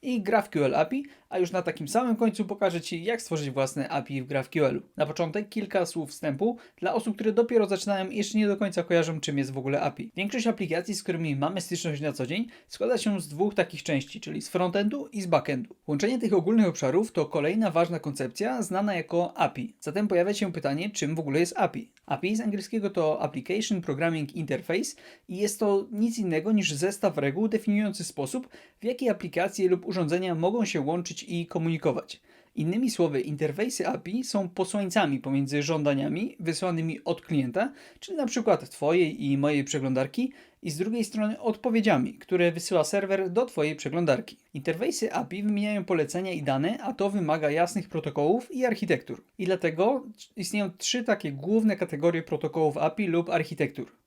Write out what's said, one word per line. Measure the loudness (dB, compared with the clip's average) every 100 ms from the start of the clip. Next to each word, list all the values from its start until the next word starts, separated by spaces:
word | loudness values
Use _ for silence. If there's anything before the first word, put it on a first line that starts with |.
i | -2 -4
graph | 2 2 2
Q | 0 2
L | 2
api, | 2 0 -6 -14 _
a | -2
już | 0
na | 0
takim | -2 -4 0
samym | 0 2 2
końcu | 2 0 -4
pokażę | 0 0 0
Ci, | -4 -6
jak | -4 -4
stworzyć | -2 -4 -2
własne | 0 -2 -2 -4
api | -4 -4 -6
w | -2
graph | -4 -2
Q | 2 2
L-u. | 2 -6 -2
Na | -2
początek | 0 -2 -2 -4
kilka | -6 -2 0 0
słów | -2 -6
wstępu | -6 -4 0 0 -2 -10 _
dla | -2
osób, | 0 -2 -2
które | 0
dopiero | 2 4 4 4
zaczynają | 0 0 0 0
i | -2
jeszcze | 0 2
nie | 2
do | 2
końca | 0 -2
kojarzą, | 2 2 2 -2
czym | -2 0
jest | 0
w | -2
ogóle | -2 0
api. | 0 -4 -12 -6
Większość | -4 0 0
aplikacji, | 0 0 -2 -2 -6
z |
którymi | -4 -2 0 0
mamy | 0 -2
styczność | -4 -4 -4 -2
na | -4
co | -4 -4
dzień, | -2 -4 -8 _
składa | -4 0 2
się | 2 0
z | -4
dwóch | 0 0
takich | 2 0 -2
części, | -2 -2 -2 -12
czyli | -8 -8
z | -4
frontendu | 0 0 2 0 -2 -6
i | -6
z | 2
backendu. | 2 2 -4 -4 -12 -4
Łączenie | 0 0 0
tych | 2
ogólnych | 2 4 6 4
obszarów | 4 2 2 2
to | 0 0
kolejna | 0 0 2 2
ważna | 4 2 2
koncepcja, | -4 -4 -6 -2 -2 -2
znana | -2 0 0 -2
jako | 0 0 0 2
api. | 0 0 -10 -8
Zatem | -6 -2 2
pojawia | 4 4
się | 2 -2
pytanie, | -2 -2 -2 -2
czym | -2 -2 -2
w |
ogóle | 0 2
jest | 2 2
api. | 0 -2 -14 _ -6
api | -2 0 0
z |
angielskiego | 0 -4 -4 -2 -2
to | 0 2 2
Application | -2 -4 -4 -2 0 -2
Programming | -2 0 0 0 -4 -6
Interface | -4 -4 -2 -2 -2 -8 -20 -20 _
i | -2
jest | -2 0
to | 2 2 0
nic | 0 0 2
innego | 0 0 4
niż | 2 2
zestaw | 2 0 2 0 2
reguł | 0 2 2
definiujący | 0 2 2 2 -2
sposób, | -8 -4 -4 -4 -8 -18 -20 _
w |
jaki | -4 0 0
aplikacje | 0 -2 0 -2 2 2
lub | 2 0
urządzenia | 0 2 2 0 2
mogą | 2 2 0
się | 0
łączyć | 0 0 -2 -10 -6
i | -4 -2
komunikować. | -2 0 0 0 0 -6 -16 _ -20 _ -4
Innymi | 0 2 0
słowy, | 2 2 2
interfejsy | -2 -2 -2 -2 -4 -2 -2
api | -2 -4 -4
są | -2 -2 -2
posłańcami | -2 -2 0 0 2 2 0
pomiędzy | 0 0 2 0
żądaniami | 0 2 2 2 0 -2 -4 -6
wysyłanymi | -4 -2 0 0 -2 -4
od | -4 -4
klienta, | -2 0 0 0 -2 -4 -20 -20
czyli | -8 -4
na | -2
przykład | 0 2 2 0
Twojej | -2 2 4 4 0 0
i | 2
mojej | 4 2
przeglądarki, | 0 -2 0 0 0 -2 -2 -4 -20 _
i | -8
z | -4
drugiej | -2 0
strony | -2 0 -2 -2
odpowiedziami, | -4 -2 0 2 4 4 2
które | -6 -2 2 4
wysyła | 2 0 2
serwer | 2 0 0 0 0
do | 0 0
Twojej | 0 -2 -2
przeglądarki. | -4 0 2 2 0 -16 _
Interfejsy | -8 -4 -2 -2 -2 -2
api | -2 -4 -4
wymieniają | -2 0 0 -2 0
polecenia | 0 0 -2 -4
i | -4
dane, | 0 2 2 0
a | -4
to | -2 0
wymaga | 0 0 2 2
jasnych | 2 2 0 -4
protokołów | -4 -4 0 2 2 0 -2
i | 0
architektur. | 0 0 0 0 -14 _ _
I | -2
dlatego | 0 0 2 2 2 -2 -18 -18 -8
istnieją | -4 -2 -2 -2
trzy | -2 -2
takie | 0 0 0
główne | -6 2 4 4 2
kategorie | -2 2 2 2
protokołów | -2 -2 -2 2 2 2
api | 0 0 2
lub | 2 2
architektur. | 0 -2 -2 -2 -2 -12 _